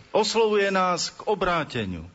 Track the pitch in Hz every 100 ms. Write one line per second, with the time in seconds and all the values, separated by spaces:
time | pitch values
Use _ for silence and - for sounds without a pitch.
0 | - 190 214 220 220 208 196 190 185 175
1 | - - - 202 185 170 143 123 98 87
2 | 82